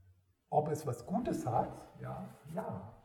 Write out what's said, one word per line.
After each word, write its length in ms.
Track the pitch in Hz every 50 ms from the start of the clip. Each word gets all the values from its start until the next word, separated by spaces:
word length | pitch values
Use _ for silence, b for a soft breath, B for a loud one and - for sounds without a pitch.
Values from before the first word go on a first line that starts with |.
| - - - _ _ _ _ _ _ -
ob 180 | - 147 151 160
es 180 | 147 - -
was 200 | 135 - - -
Gutes 400 | - 190 240 - - - - -
hat? 420 | 113 113 - - - - - - - - -
Ja, 380 | 127 - - 92 - - - - - 147 160
ja. 400 | 208 - - - 95 95 - - -